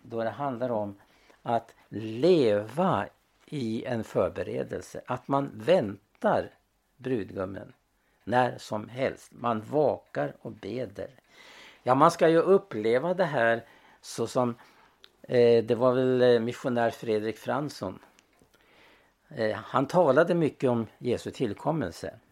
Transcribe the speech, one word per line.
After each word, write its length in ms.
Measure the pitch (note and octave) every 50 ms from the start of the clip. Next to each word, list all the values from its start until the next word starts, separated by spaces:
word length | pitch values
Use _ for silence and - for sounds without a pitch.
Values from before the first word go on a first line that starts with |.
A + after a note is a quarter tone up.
då 220 | _ A2+ A#2 A2+ A2+
det 60 | A2+
handlar 400 | A2 - C#3+ C#3+ B2 A2+ B2+ B2
om 260 | A#2+ G#2+ G#2 G2+ G2 _ _ _ _ _ _ _ _ _
att 340 | _ B2 A#2+ A#2 - - - _ _ _
leva 1160 | - G2+ A2+ A2 A2 A#2 C#3 F3 F#3 E3 C3 A2 G#2 G2+ G#2+ A2+ B2 D3+ F#3 F#3 C#3 G2 G#2 - _ _ _ _ _ _ _
i 400 | _ D3+ D3 B2 A2 A2 A#2+ -
en 180 | B2+ B2 A2+ G2+
förberedelse, 1000 | - - C3 G2 E2+ F#2+ G2 F2+ G#2 A2+ C3 C3 A2+ - F2 F#2 - - - -
att 220 | - B2 A#2+ _
man 240 | - C#3+ C#3 C#3 C#3+ -
väntar 960 | G#2+ G#2+ C3+ F3+ F#3 B2+ G2 G2+ - _ _ _ _ - G#3 E3 G#2 F2 G2+ _ _ _ _ _ _ _ _ _
brudgummen 760 | _ B2 B2+ C3 A2+ F#2 F#2+ F#2+ G2 F#2+ F#2+ G2 F#2 - - - _ _ _ _ _ _ _ _ _ _
när 340 | G2 A2+ B2+ B2+ B2 B2+
som 320 | A#2 - - A2 G#2+ G#2+ G#2
helst. 420 | A#2 B2+ C3+ G2+ - - - _
Man 300 | - - - A#2+ A#2 G#2+
vakar 720 | G#2+ A2+ B2+ D3+ D3+ A#2+ G2 - _ _ - C#3 D3 C#3+ - -
och 100 | _ A#2+
beder. 580 | G#2+ G#2 - F#2+ G#2+ B2+ B2 G2 G2 F#2 F#2 - - - _ _ _ - - - - - - - - _ _
Ja, 120 | A#2+ B2+
man 160 | C3+ D3+ E3
ska 180 | E3 - F#3 D#3+
ju 80 | E3
uppleva 760 | E3 D#3 E3 G3 F#3+ G3 _ - A2 G#2+ A2+ A#2 B2+ D3 F3 F#3
det 120 | F3+ F#3
här 400 | D#3 D3 C3 A#2 A#2 A#2 A#2+ A#2 _ - _ _ _ _ _
så 260 | - - - - A#2
som, 280 | A2 - C3 B2 A#2+ A#2 - - _ _ _ _ _ _ _ - _ _ _
eh, 420 | - - - B2 A#2+ A#2 A#2 A#2 A2
det 120 | A#2 A#2+
var 180 | A2 B2 B2+ B2
väl, 280 | C3 C3 B2+ B2+ B2
eh, 180 | B2 B2+ A#2+ A#2
missionär 500 | A2+ A#2+ A#2+ - - C#3 A#2+ A#2+ A#2 A2+
Fredrik 480 | A2 - - A#2+ A2 G#2+ G#2 A2 G#2+
Fransson. 640 | - - A#2+ A#2+ C3+ D3+ C#3 - - G#2+ F#2+ G2+ - - _ _ _ _ _ _ _ _ _ _ _ _ _ _ _ - _ _ _ _ _ _ _ _
Eh, 280 | _ D3+ B2 A2+ G#2+ G#2
han 300 | G2+ A2 - - B2+ C#3
talade 500 | C3 - F3+ F3 C#3+ B2+ D3 E3+ F3 F3
mycket 340 | E3+ D#3+ C3+ - _ C#3+ B2+
om 180 | A#2+ A#2 A2+ - _
Jesu 340 | _ - B2 A2 - - G#2+
tillkommelse. 880 | - - C#3 G#2+ G2 - - C#3 D#3+ D#3+ A#2 E2+ - - - E2 - - _ _